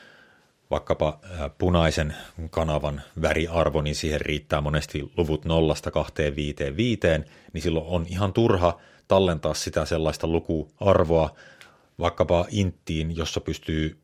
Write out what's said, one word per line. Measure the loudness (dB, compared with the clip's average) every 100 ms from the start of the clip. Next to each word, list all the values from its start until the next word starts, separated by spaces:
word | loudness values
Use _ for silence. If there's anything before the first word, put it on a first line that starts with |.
| -20 -20 _ _ _ _ -6
vaikkapa, | -6 -2 -2 -2 -4 -12
ää, | -8 -8
punaisen | -2 2 4 4 2 -2 -4 -14 -12 -6
kanavan | -2 0 0 -2 -6 -10 -4
väriarvo, | 0 0 0 2 2 2
niin | -2 -4
siihen | -2 -2
riittää | -2 -4 -2 -2
monesti | 0 -2 -4 -8 -6 -2
luvut | -2 0 0
nollasta | 2 2 0 -2
kahteen | -2 -2 -2 -2 -2
viiteen | -6 -4 -6 -2
viiteen, | 0 2 2 2 0 -12 -12
niin | -6
silloin | -2 -2 -2
on | -4 -2
ihan | -2 0
turha | 2 4 4 2 0 -10 -12 2
tallentaa | 4 4 2 -2
sitä | -4 -4 -2 -2
sellaista | 0 0 -2 0
lukuarvoa | 0 0 -4 -4 0 4 4 6 4 2 -4 -20 -20 -20 _ _ -4
vaikkapa | -2 0 2 2 0
inttiin, | 0 -2 -2 -6 -4 -4 -4
jossa | -4 -4
pystyy | -6 -8 -4 -2 -2 -6